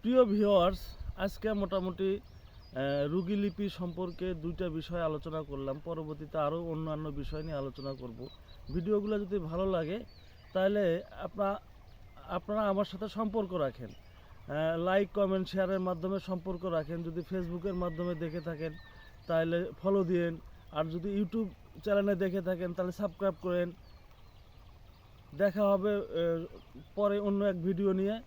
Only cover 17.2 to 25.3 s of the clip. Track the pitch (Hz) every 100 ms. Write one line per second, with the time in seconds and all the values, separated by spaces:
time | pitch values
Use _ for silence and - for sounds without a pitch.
17.2 | 165 185 170 175 190 180 175 160 175 165
18.2 | 165 165 156 151 160 156 - - - -
19.2 | - 165 165 170 190 - 190 196 175 175
20.2 | 170 165 - - - 151 160 170 190 202
21.2 | 190 226 202 - - - 208 202 202 190
22.2 | 190 190 175 180 180 175 180 175 202 165
23.2 | 196 165 185 175 175 175 - - - -
24.2 | - - - - - - - - - -
25.2 | -